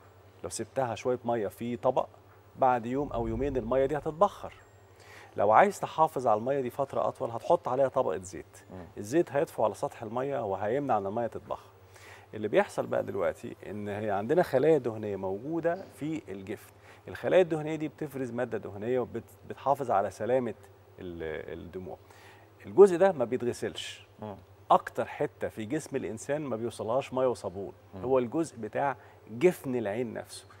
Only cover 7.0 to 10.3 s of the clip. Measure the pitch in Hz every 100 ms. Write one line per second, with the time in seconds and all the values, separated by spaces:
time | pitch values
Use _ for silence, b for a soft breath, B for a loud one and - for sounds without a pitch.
7 | 117 - 123 117 - 175 - 127 131 135
8 | 123 85 92 78 - - - 92 85 -
9 | 104 151 - 135 160 - 107 98 143 -
10 | 107 120 139